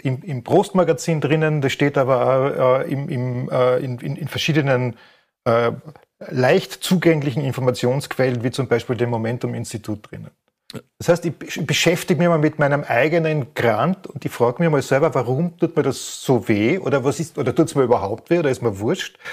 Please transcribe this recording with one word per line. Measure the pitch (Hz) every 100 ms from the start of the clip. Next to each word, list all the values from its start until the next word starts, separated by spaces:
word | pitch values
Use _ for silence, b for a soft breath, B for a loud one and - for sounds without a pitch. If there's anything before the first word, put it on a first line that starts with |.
im, | 135 127
im | 196 127
Prostmagazin | - 165 202 185 165 160 - 156
drinnen, | 131 156 156 151
das | 135
steht | - 143 143
aber | 131 127 123
auch, | 131 139 - 131 131
äh, | -
im, | 139 139
im, | 131 123 123 131
äh, | 131 127 127
in, | 135 120
in, | - 139
in | 147
verschiedenen, | - - 151 135 127 127 - b b b _
äh, | 123 117 117 - 151 - _ - -
leicht | 127 127 185 -
zugänglichen | - - 180 170 151 143 123
Informationsquellen, | 135 123 127 120 123 139 - - 131 120
wie | 120
zum | 127 120
Beispiel | 117 - 113
dem | 120
Momentum-Institut | 113 113 123 123 117 117 110 - 104 -
drinnen. | 104 107 _ _ _ _ - - -
Das | -
heißt, | 170 170
ich |
besch-, | - - - 139
beschäftige | - 165 175 - 160
mich | 175
mal | 160
mit | 151 147
meinem | 139 143
eigenen | - 120 151 170 160 151 117
Grant | - 117 107 151 190 -
und | -
ich | -
frage | - 120 123
mich | 170
mal | 143
selber, | - 135 156
warum | 135 117 131 175 -
tut | 165 156
mir |
das | 135 - - -
so | - 123 107
weh | 104 113 190
oder | 127 139
was | 135 135
ist, | 156 -
oder | 127
tut's | 165 156 139
mir |
überhaupt | 120 120 98 113 -
weh | 170
oder | 147
ist | 123
mir | 117 98
wurscht? | 113 185 - _ B